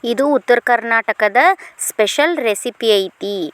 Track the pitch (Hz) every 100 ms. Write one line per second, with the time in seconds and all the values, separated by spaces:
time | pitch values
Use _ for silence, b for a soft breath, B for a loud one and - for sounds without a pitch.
0 | 233 233 277 277 - 240 - 240 226 226
1 | 220 214 208 208 320 381 B B - -
2 | 208 - 302 339 233 208 247 226 226 208
3 | 190 _ 196 202 156